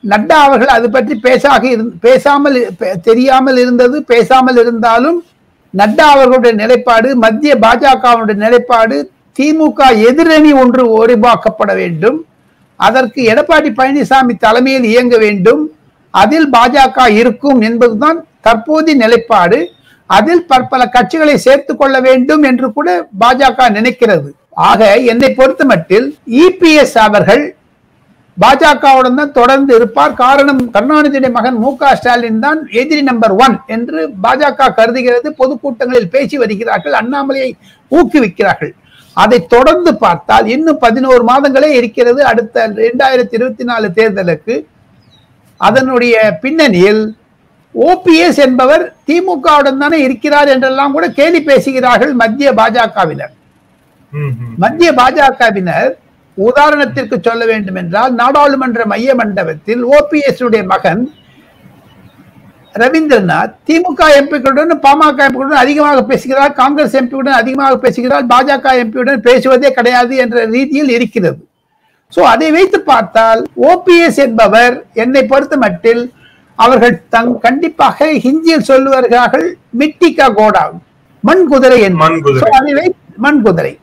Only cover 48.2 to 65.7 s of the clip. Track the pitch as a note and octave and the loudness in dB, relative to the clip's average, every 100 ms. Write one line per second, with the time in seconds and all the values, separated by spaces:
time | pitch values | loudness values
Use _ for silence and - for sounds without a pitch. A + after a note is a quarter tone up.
48.2 | F4 C#4+ C4+ B3+ B3+ D#4+ F4 _ - E4 | 2 2 0 2 2 2 -2 _ -4 -2
49.2 | F#4+ E4+ D#4+ D4 C#4 C4+ C#4+ D#4+ C4 C4 | -2 -4 0 0 0 -4 -2 0 -2 -2
50.2 | D4 C#4+ D4 C4 C4 C4 C#4 C#4 F4 - | -2 0 2 0 0 -2 -2 -2 -4 0
51.2 | D4+ F4 D4+ C4+ - C4 B3 B3 C4+ B3 | 0 0 0 0 0 -2 0 0 0 0
52.2 | A3+ A#3+ C#4 A3 A3+ A#3 A3+ A3 F3 C#3 | -2 0 0 0 0 0 -4 -2 -4 -6
53.2 | C3+ _ _ _ _ _ _ _ _ D3 | -14 _ _ _ _ _ _ _ _ -10
54.2 | C#3+ A#2 B2 A2+ G3 D#4 E4+ C4+ B3+ C4 | -8 -8 -12 -4 -4 0 0 2 0 2
55.2 | C#4 C4 A#3+ G3+ F3+ D3+ B3 - _ _ | 0 0 -2 -2 -4 -4 -4 -6 _ _
56.2 | _ - G#3 C4 D4 D4 C4+ - B3 A#3+ | _ -4 -2 2 2 0 -4 -6 -6 -4
57.2 | A3+ A#3 A3+ A3 F#3+ F#3 F3 F#3+ B3+ A#3+ | -4 -4 -4 -4 -6 -10 -6 -2 -2 0
58.2 | A#3+ C#4+ D4 C#4 C4 A3+ G#3+ G#3 B3 C4 | 0 2 2 0 -4 -4 -4 -4 -2 -2
59.2 | G#3+ G3 E3 D3+ - A#3 A#3+ D4 D4 D4+ | -2 -4 -6 -8 -8 -6 0 0 0 -2
60.2 | C#4 - B3 A3 F#3+ F#3+ F#3+ F3 B3+ _ | -4 -4 -2 -2 -2 -2 -2 -4 -6 _
61.2 | _ _ _ _ - _ _ _ - _ | _ _ _ _ -20 _ _ _ -20 _
62.2 | _ _ - _ _ - A#3+ D#4+ D#4 B3 | _ _ -20 _ _ -2 -2 0 0 0
63.2 | F#3 D#3 - - - E4 F4+ D#4 D#4 C#4+ | 0 -2 -4 -8 -4 -2 -2 0 4 4
64.2 | C#4+ D4 B3+ C4+ D#4+ D#4+ C#4 C#4+ D#4 C#4 | 2 -2 -2 -2 -2 0 2 2 2 2
65.2 | C#4 B3 C4+ D4 B3+ | -2 -2 -2 0 0